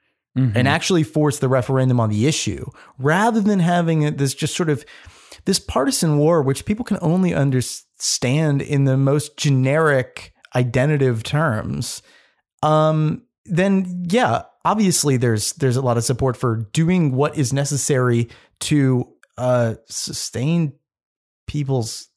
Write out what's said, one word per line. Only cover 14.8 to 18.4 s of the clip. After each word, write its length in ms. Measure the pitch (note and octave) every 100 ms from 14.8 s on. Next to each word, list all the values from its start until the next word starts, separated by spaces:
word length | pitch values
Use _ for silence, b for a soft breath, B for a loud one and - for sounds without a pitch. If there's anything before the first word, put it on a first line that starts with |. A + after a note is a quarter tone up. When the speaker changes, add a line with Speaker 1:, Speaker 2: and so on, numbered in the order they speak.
| F#3+ - D3 B2+
Speaker 2:
there's, 340 | A#2+ A2 -
there's 220 | - C3+ B2
a 60 |
lot 160 | B2+ A#2
of 60 |
support 300 | A2+ B2 C3+ A#2
for 280 | B2+ A2+ G#2+
doing 420 | D#3+ E3 F#3 D3+
what 220 | B2+ D3 D#3
is 160 | A#2+
necessary 800 | C#3 C#3+ C#3+ - C3 B2 A#2+ A#2 B